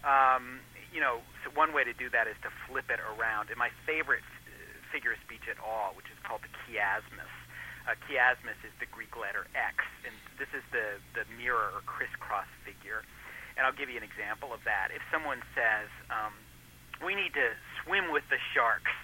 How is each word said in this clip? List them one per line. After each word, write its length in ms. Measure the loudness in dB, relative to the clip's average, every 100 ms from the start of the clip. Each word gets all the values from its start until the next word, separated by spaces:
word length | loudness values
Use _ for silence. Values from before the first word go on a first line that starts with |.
Um, 560 | 8 8 8 6 2 -12 -14 -16 -8
you 60 | 2
know, 200 | 2 2 -4 -10
so 60 | -6 4
one 180 | 4
way 100 | 6
to 100 | 2
do 160 | 0 2
that 180 | 4 2
is 80 | 0
to 60 | -8 -10 -6
flip 220 | -6 0
it 80 | -2
around. 500 | -2 0 0 2 -2
And 80 | 0
my 140 | 0 0 0
favorite 340 | 0 4 2
f-, 720 | 0 -16 -16 -16 -16 -16 -6
figure 220 | -2 0
of 60 | -2 -6
speech 220 | -10 -8
at 80 | -6
all, 300 | -4 0 -2 -4
which 100 | -14
is 60 | -12 -8
called 140 | -8
the 80 | -8 -14 -6
chiasmus. 640 | 0 2 2 -2 -12 -12 -12 -12 -12 -10 -6 -2
Uh, 80 | -2 0
chiasmus 520 | 6 6 6 -4 -10
is 80 | -12 -8
the 60 | -10
Greek 240 | -8 -10 -6
letter 300 | -2 -4 -2 -2
X, 280 | 0 0 -4 -8 -12
and 80 | -14 -16 -10
this 100 | -6
is 100 | -6 -2
the, 280 | -2 -2 -4 -8 -8
the 80 | -6 -4
mirror 360 | 0 2 2
or 80 | -2 -6
crisscross 640 | -4 -4 -6 -2 -2 -2 -10
figure. 380 | -16 -14 -8 -8 -8 -16 -12 -12 -8 2
And 80 | 2
I'll 80 | 4
give 140 | -6
you 80 | -6
an 60 | -8
example 460 | -6 -4 -4 -6
of 100 | -4
that. 260 | 0 2 2 -4
If 60 | -2
someone 300 | 0 0 -4 -4
says, 360 | 2 4 4 0 -10 -4
um, 240 | -2 -2 -6 -18 -20 -20 -20 -16 -6 -2
"We 80 |
need 200 | 0 2 4
to 180 | 2 2 -8 -8
swim 260 | 2 2 4
with 120 | 2 4
the 100 | 0 4
sharks" 360 | 6 6 6 2 -2